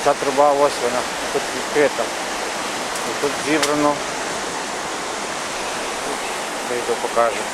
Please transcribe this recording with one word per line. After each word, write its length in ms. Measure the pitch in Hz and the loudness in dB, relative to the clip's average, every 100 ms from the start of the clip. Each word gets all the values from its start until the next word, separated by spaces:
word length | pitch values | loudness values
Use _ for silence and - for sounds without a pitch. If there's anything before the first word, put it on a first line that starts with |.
Ця 100 | 143 | 4
труба, 380 | 143 135 135 147 | 2 2 6 6
ось 280 | 139 143 135 | 8 4 4
вона, 180 | 120 123 117 - - | 0 0 -2 -4 -2
тут 80 | 143 - 131 | -2 -2 -4
відкрита. 480 | - 151 143 - 113 - - - - - - - - - - | 0 4 4 4 -2 -2 -4 -4 -4 -4 -4 -4 -4 -4 -4
І 120 | - | -2
тут 100 | 143 135 131 | -2 0 2
зібрано. 480 | 156 143 151 147 143 - - - - - - - - - - - - - - - - - - - - - - - - - - - | 2 2 4 4 2 -2 -4 -4 -4 -4 -4 -4 -4 -4 -4 -6 -6 -4 -4 -4 -4 -4 -4 -4 -4 -4 -4 -4 -4 -4 -4 -2
Вийду, 240 | 120 117 117 | -2 0 0
покажу. 400 | 120 113 117 104 107 | 0 4 4 2 -2